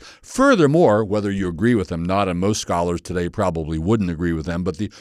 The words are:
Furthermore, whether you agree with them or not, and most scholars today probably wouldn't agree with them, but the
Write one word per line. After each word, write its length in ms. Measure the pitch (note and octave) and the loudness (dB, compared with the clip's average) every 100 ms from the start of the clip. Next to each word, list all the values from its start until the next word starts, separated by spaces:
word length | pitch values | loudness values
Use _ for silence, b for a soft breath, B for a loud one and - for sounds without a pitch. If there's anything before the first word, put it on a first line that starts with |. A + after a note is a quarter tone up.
| B B | B B
Furthermore, 840 | - - C#4 A#3 C#3+ D#3+ D#3 G#2 | -10 0 4 4 4 6 4 4
whether 280 | G#2 G#2 G2+ | 2 -2 -2
you 160 | G2 F#2 | -2 -4
agree 260 | D#2+ A#2 | 0 2
with 140 | A#2 F2+ | 2 0
them 160 | E2+ | -4
or 20 | F2 | -2
not, 220 | G2 F#2+ | 0 0
and 100 | F2 | 0
most 220 | G2 G#2+ | 0 -2
scholars 400 | - F2 F2 F2 | -2 -2 0 -4
today 280 | - F2+ F2 | -4 -4 -4
probably 480 | - F#2 E2 D2+ D#2+ | -2 -2 -2 -4 -4
wouldn't 340 | E2+ A2+ F2+ | 0 0 0
agree 220 | D#2+ E2+ | -2 -2
with 140 | E2 D#2 | -2 -4
them, 160 | E2+ | -4
but 160 | F#2 E2+ | -4 -6
the 140 | G#2 B | -8 B